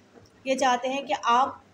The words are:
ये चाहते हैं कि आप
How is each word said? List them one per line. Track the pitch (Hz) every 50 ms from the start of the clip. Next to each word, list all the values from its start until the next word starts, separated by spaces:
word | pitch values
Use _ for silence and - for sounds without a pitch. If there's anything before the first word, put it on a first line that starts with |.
| _ _ _ - - _ _ _ -
ये | 262 269
चाहते | 269 277 262 247 240 262 254
हैं | 262 277 285
कि | 285 294
आप | - - 233 233 247 269 269 - - - _